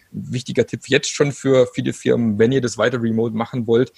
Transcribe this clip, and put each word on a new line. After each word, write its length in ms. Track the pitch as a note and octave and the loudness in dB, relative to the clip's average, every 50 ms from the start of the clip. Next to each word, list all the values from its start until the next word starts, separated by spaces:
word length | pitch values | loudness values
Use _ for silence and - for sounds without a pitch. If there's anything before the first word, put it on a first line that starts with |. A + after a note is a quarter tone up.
| _ _ | _ _
ein 200 | - G#2 - - | -12 -12 -10 -6
wichtiger 340 | A2+ B2+ - - - - A2+ | -8 -8 -6 -2 -2 -2 -2
Tipp 160 | - - A#2 - | -2 -4 -10 -4
jetzt 240 | - C3+ - - - | 0 0 0 0 -2
schon 220 | - - D3+ C#3+ | -2 0 0 0
für 340 | B2+ - - C3+ C3 C3 B2 | 0 -4 0 2 4 4 4
viele 260 | B2 - - B2 C3 | 2 0 -4 -4 -4
Firmen, 460 | B2 - - B2+ B2 A#2+ A#2 A2 G#2 G2+ | -6 -2 0 0 0 2 2 0 2 2
wenn 140 | A2+ A#2 | 2 4
ihr 80 | C3+ C3+ | 4 0
das 180 | B2 A2+ - - | -2 -2 -2 0
weiter 240 | G#2+ A#2+ B2+ A#2+ | 0 0 0 -2
remote 320 | A#2 A2+ A2 A2 A#2 A#2+ A2 | -2 -2 0 0 -2 -2 -2
machen 320 | A2 A#2 - - B2+ A2+ | -4 -6 -4 -4 -6 0
wollt, 260 | A#2 A2+ A#2 C3 - _ | 2 4 4 4 2 _